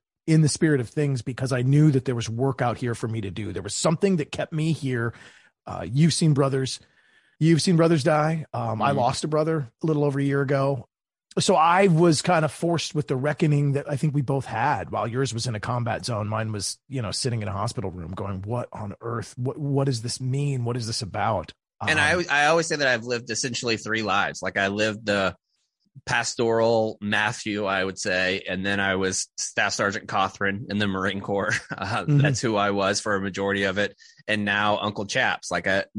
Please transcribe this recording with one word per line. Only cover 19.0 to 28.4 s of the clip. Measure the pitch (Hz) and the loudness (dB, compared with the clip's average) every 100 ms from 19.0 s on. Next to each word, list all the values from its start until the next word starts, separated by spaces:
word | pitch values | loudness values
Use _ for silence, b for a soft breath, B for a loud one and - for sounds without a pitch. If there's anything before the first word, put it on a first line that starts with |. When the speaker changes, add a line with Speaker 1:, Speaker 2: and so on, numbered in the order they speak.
Speaker 1:
earth? | 117 117 - - | -8 -8 -10 -8
What, | 123 - | -8 -6
what | 143 139 | -2 0
does | 139 120 | 0 -2
this | 120 - | -6 -6
mean? | 127 135 143 131 | -4 -2 -2 -2
What | 117 123 | -4 -4
is | 113 | -4
this | 113 | -6
about?" | 92 104 104 98 82 - _ _ 123 | -6 -2 0 -2 -4 -14 _ _ -2
Speaker 2:
And | 156 | 2
I, | 151 | 2
Speaker 1:
Um, | 180 175 | 2 2
Speaker 2:
I | 143 147 | 2 4
always | 165 160 | 4 2
say | 151 | 0
that | 135 | 2
I've | 120 | 0
lived | 117 120 120 | 0 -4 -4
essentially | 110 135 117 123 107 | -4 -4 -4 -2 -2
three | 107 110 | -2 -2
lives. | 104 98 82 76 | 0 0 0 -4
Like, | 92 101 | -4 0
I | 98 | 0
lived | 101 110 107 | 2 0 0
the | 110 101 92 - _ _ _ _ _ 127 - | 0 0 0 -2 _ _ _ _ _ -16 -4
pastoral | 123 117 - 117 113 113 113 110 - | -2 -2 0 2 4 4 4 2 -4
Matthew, | 104 104 107 107 110 104 98 | -2 0 0 -2 -4 -2 0
I | 95 | 0
would | 95 92 | -2 -4
say, | 107 92 92 95 | -2 0 0 -2